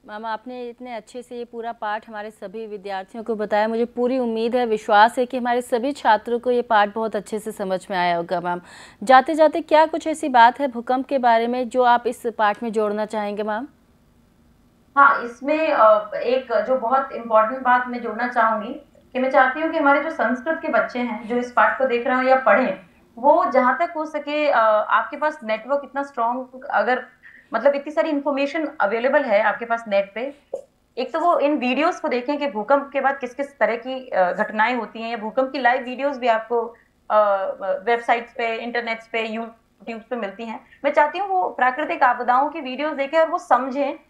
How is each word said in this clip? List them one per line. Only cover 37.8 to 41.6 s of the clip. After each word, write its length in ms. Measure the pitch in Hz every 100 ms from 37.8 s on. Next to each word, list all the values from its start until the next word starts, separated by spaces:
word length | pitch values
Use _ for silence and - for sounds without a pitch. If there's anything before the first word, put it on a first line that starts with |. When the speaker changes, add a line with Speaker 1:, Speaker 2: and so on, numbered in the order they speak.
| 196
Speaker 2:
websites 480 | 233 240 233 233
पे, 220 | - 233 226
internets 520 | 233 233 226 226 -
पे, 300 | 226 220 220
YouTube 720 | 226 - _ _ 196 226 214
पे 60 | 240
मिलती 300 | 196 196 226
हैं। 200 | 240 _ _
मैं 80 | 285
चाहती 260 | 294 294 349
हूँ 80 | 392
वो 220 | 370 359
प्राकृतिक 540 | -